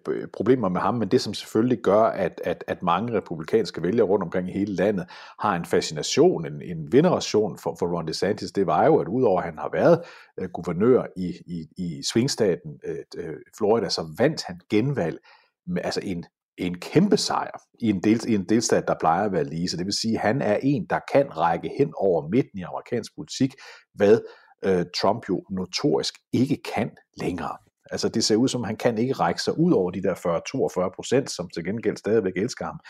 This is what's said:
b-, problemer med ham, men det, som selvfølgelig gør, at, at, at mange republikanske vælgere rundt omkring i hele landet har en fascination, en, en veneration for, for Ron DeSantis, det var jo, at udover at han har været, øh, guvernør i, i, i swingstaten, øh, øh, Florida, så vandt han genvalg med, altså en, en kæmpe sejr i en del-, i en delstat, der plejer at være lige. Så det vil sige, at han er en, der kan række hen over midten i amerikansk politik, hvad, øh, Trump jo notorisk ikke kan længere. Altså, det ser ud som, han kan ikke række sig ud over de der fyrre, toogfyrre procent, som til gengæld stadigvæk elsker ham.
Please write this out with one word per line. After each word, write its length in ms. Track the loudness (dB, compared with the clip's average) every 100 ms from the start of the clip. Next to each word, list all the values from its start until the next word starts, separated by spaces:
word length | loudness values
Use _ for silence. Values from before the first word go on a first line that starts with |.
| -4
b-, 260 | -6 -6
problemer 360 | -4 2 4 4
med 120 | 0
ham, 140 | 0 0
men 120 | 2
det, 140 | 2
som 120 | 0
selvfølgelig 440 | -8 -2 2 2 2
gør, 240 | 4 4
at, 400 | 4 2 -4 -2
at, 200 | -6 -6 -6
at 160 | -4
mange 300 | 0 0 0
republikanske 680 | -2 -4 -8 0 0 0 -2
vælgere 240 | -2 2 2
rundt 160 | 2
omkring 260 | 0 -4 -4
i 40 |
hele 220 | -4 -2 0
landet 300 | 0 0 -4 -12 -20 -4
har 160 | -2 -2
en 100 | 0
fascination, 800 | 0 0 -6 -2 4 4 4 -4
en, 160 | -10
en 300 | -10 -10 2
veneration 640 | 4 6 2 2 2 0 -2
for, 180 | -8 -4
for 180 | -4 -2
Ron 100 | -4
DeSantis, 440 | -2 -2 -2 -4
det 160 | -2 2
var 180 | 4 4
jo, 120 | 4
at 100 | 2
udover 320 | 2 2 2
at 60 | -2
han 120 | -8
har 120 | -6
været, 280 | 2 4 4 2 -18 -18 -10
øh, 100 | -8
guvernør 560 | -8 -6 0 4 4 2 -6
i, 160 | -8 -8 -10
i, 200 | -12 -12 -8
i 260 | -8 -6
swingstaten, 760 | -2 0 0 0 0 0 -6 -14 -10
øh, 120 | -10 -12 -12
øh, 180 | -12 -12 -16 -4
Florida, 320 | 0 2 0
så 260 | -4 -6 0
vandt 260 | 0 0
han 160 | -8 -14 _
genvalg 480 | 2 2 0 -2 -4 -14 _ _ _ -8
med, 140 | -6 -4
altså 160 | -6
en, 220 | -6 -8 -10 _ _ -6
en 200 | -6 -6
kæmpe 380 | 0 4 4 4
sejr 440 | 2 -2 -4 -12 -20 _
i 100 | 0
en 140 | 2
del-, 260 | 4 2 2
i 60 | 0
en 140 | 2
delstat, 380 | 2 4 2 2
der 80 | 0
plejer 260 | 2 2 2
at 60 |
være 120 | 0
lige. 260 | -2 -2 -4
Så 80 | -4
det 80 | -4
vil 80 |
sige, 200 | -2 -2
at 80 | 0
han 200 | 0 0
er 180 | 0 2
en, 220 | 2 0 0
der 100 | -4 2
kan 240 | 2 2 0
række 340 | 0 0 -4 -2
hen 160 | -2 0
over 320 | 2 2 2
midten 320 | 0 0 -6
i 20 |
amerikansk 540 | -10 -12 -6 -8 -8 -14
politik, 380 | -12 -2 -2 -2 -18 -20 _
hvad, 260 | 2 6 6 4 -16 _ _ 0
øh, 200 | 0 0 0
Trump 220 | 0 0 -2
jo 160 | -4 -4
notorisk 640 | -8 -6 -2 0 0 -2 -8 _
ikke 280 | 0 0 -2 -4 -4
kan 160 | -6 -8 _ -8
længere. 400 | -6 -4 -8 -10 _ _ _
Altså, 180 | -4 -2
det 140 | 0
ser 120 | 2 4
ud 120 | 2
som, 160 | 0
han 140 | -6 -2
kan 200 | 0 0
ikke 160 | -2
række 280 | 0 0 0
sig 180 | -2 2
ud 140 | 4
over 180 | 4 2
de 120 | -2
der 120 | -2 -2
fyrre, 260 | -2 -2 -4
toogfyrre 400 | -2 -2 0 -4 -4
procent, 360 | -2 0 0
som 180 | -8 -10
til 140 | -8
gengæld 340 | -6 -4 -4 -4
stadigvæk 360 | 0 0 0 -2
elsker 300 | -4 -6 -10
ham. 140 | -10 -16